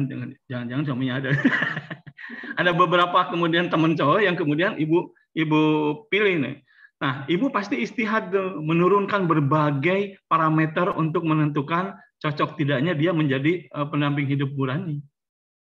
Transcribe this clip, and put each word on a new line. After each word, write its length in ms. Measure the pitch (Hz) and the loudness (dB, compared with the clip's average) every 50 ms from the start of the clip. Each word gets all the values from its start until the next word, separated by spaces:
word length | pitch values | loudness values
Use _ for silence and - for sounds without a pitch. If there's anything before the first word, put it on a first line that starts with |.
| 139 | -4
Jangan, 240 | 127 135 127 120 123 127 - _ | -4 -6 -8 -10 -12 -12 -18 _
jangan-jangan 380 | - 127 123 120 117 123 135 156 | -10 -10 -8 -8 -6 -4 -4 -4
suaminya 280 | 139 131 120 131 131 123 | -2 -4 -2 -2 -2 -2
ada. 120 | 139 139 131 143 | -4 -2 0 0
<laughs> 1300 | 139 - - - - - - - - - - 160 - _ 147 - - - - - - - - - - | 2 2 2 2 0 -2 -4 -4 -8 -10 -12 -14 -16 _ -20 -20 -18 -18 -16 -14 -14 -14 -8 -4 0
Ada 140 | 165 180 175 | 0 2 4
beberapa 560 | 170 180 165 175 175 175 175 180 185 180 180 | 4 4 4 4 4 2 4 2 2 2 2
kemudian 400 | 175 170 170 165 165 170 180 170 | 0 -2 0 2 2 0 0 2
teman 240 | 185 165 156 160 165 | 2 2 2 2 2
cowok 240 | 165 135 139 156 208 | 2 2 2 4 4
yang 140 | 214 185 180 | 4 2 2
kemudian 400 | 165 175 143 147 151 180 214 - | 0 0 0 0 0 0 0 0
Ibu, 400 | - 156 156 160 175 165 - - _ _ _ - | -2 0 2 2 0 0 -2 -10 _ _ _ -4
Ibu 280 | 160 160 156 156 156 156 156 156 151 151 147 151 151 - _ | -2 0 2 2 4 4 4 2 2 0 -2 -2 -4 -4 _
pilih 240 | 190 202 214 196 185 160 131 | 0 2 2 2 2 0 -2
nih. 120 | 120 - - _ _ _ _ - _ _ _ | -4 -6 -12 _ _ _ _ -20 _ _ _
Nah, 240 | 160 139 123 131 135 | -4 -4 -4 -4 -2
Ibu 240 | 143 165 180 254 277 | -2 0 0 0 0
pasti 300 | - 208 196 - - 240 | -2 -2 -2 -2 -4 -4
istihad 500 | 233 - - - 220 202 220 220 190 180 | -4 -4 -4 -4 -2 0 -2 -2 -2 0
tuh, 300 | 185 196 190 185 185 151 | -2 -2 -2 -2 -6 -4
menurunkan 680 | 156 151 165 170 175 180 196 202 196 190 208 202 185 | -2 0 2 4 4 4 4 4 2 0 0 0 2
berbagai 920 | 165 165 156 143 135 156 156 151 147 147 139 135 175 185 196 202 196 202 - _ | 2 2 2 2 2 2 2 2 2 0 0 0 0 0 0 -2 -4 -8 -16 _
parameter 640 | _ 160 160 160 156 156 156 160 156 156 175 180 196 - | _ 0 2 2 2 2 2 2 0 0 0 0 0 0
untuk 300 | 151 160 160 156 180 170 | 0 -2 -2 -2 -2 0
menentukan 720 | 156 156 156 151 147 143 151 135 147 165 170 185 196 196 - - _ _ _ | 0 2 2 2 2 0 -2 -2 -2 -2 -2 -2 -4 -8 -14 -20 _ _ _
cocok 400 | - 151 143 - 165 147 - - | -6 -4 -2 -2 -2 -4 -2 -2
tidaknya 340 | 151 139 143 123 139 175 180 | 0 0 0 0 0 0 0
dia 220 | 147 151 180 185 | 0 0 0 2
menjadi, 560 | 156 156 143 131 131 135 156 180 175 - - | 2 0 0 0 0 0 0 0 -2 -6 -10
eh, 160 | - 147 147 | -8 -6 -6
pendamping 400 | 151 160 147 147 143 143 147 143 | -2 -2 0 0 0 0 -2 -2
hidup 240 | 135 139 139 143 139 | -2 -2 -2 -2 -4
Bu 160 | 143 135 135 | -4 -4 -4
Rani. 320 | 131 127 165 190 170 147 147 143 _ _ _ _ _ _ _ _ _ _ _ _ | -2 -4 -4 -6 -6 -8 -8 -10 _ _ _ _ _ _ _ _ _ _ _ _